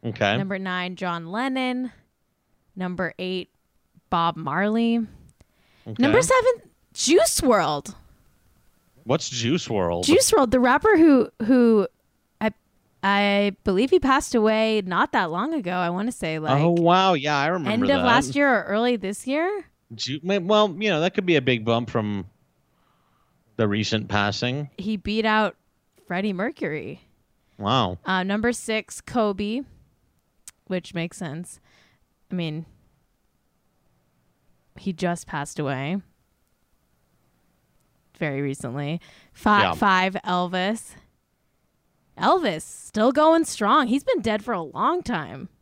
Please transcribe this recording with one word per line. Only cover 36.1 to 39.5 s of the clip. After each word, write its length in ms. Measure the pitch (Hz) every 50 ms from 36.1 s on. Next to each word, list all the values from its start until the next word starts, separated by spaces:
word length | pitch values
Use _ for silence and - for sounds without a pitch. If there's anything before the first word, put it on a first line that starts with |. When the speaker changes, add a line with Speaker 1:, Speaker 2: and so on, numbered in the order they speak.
| _ _ _ _ _ _ _ _ _ _ _ _ _ _ _ _ _ _ _ _ _ _ _ _ _ _ _ _ _ _ _ _ _ _ _ _ _ _ _ _ _ _
Speaker 2:
very 220 | 170 151 139 135
recently. 600 | 143 139 135 - - 127 117 143 143 143 160 170 - - - - _ _ _
Fi- 300 | - - 220